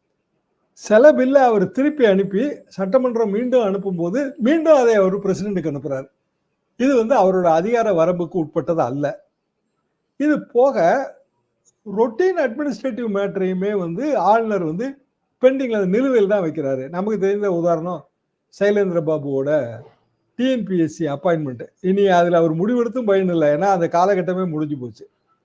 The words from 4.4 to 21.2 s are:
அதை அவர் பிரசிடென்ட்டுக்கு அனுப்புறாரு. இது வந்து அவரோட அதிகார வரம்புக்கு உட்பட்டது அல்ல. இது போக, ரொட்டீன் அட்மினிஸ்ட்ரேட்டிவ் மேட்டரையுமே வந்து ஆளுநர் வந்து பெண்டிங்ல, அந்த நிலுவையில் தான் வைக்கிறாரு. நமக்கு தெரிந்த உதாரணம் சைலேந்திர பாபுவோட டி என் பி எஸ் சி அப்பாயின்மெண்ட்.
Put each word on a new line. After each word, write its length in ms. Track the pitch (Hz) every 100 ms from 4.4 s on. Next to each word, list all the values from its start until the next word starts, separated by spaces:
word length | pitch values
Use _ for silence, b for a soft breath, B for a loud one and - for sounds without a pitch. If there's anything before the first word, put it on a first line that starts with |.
| 233 330 320 285
அதை 160 | 233
அவர் 260 | 214 185 202
பிரசிடென்ட்டுக்கு 560 | 202 180 208 190 156 143
அனுப்புறாரு. 340 | 143 135 139 _ _ _ _ _ _ -
இது 200 | 262 254
வந்து 200 | 220 254
அவரோட 300 | 190 185 175
அதிகார 600 | 160 202 233 220 170 165
வரம்புக்கு 320 | 175 170 185
உட்பட்டது 440 | 151 170 165 165
அல்ல. 440 | 123 139 143 160 _ _ _ _ _ _ _ _ _ -
இது 260 | 294 262
போக, 640 | - 240 277 220 170 254 254 - _ _ _ _ _ _ 214 202
ரொட்டீன் 400 | 240 220 370 349
அட்மினிஸ்ட்ரேட்டிவ் 680 | 262 247 294 - 262 214 233
மேட்டரையுமே 640 | 196 202 185 185 185 202 202
வந்து 400 | 170 170 294 240
ஆளுநர் 460 | 180 226 220 196
வந்து 400 | 160 170 269 269 _ _ _ _ 254
பெண்டிங்ல, 360 | 269 254 214
அந்த 160 | 185 208
நிலுவையில் 320 | 269 247 196
தான் 140 | 208
வைக்கிறாரு. 460 | 165 156 139 131 139
நமக்கு 300 | 175 208 208
தெரிந்த 320 | 196 202 202
உதாரணம் 560 | 170 170 165 175 165 - _ _ _ _ -
சைலேந்திர 420 | 202 208 190 170 156
பாபுவோட 600 | 156 143 135 135 151 120 113 - _ _ _ _ -
டி 160 | 254
என் 140 | 254 185
பி 140 | 185
எஸ் 160 | 156 -
சி 100 | 156
அப்பாயின்மெண்ட். 600 | 143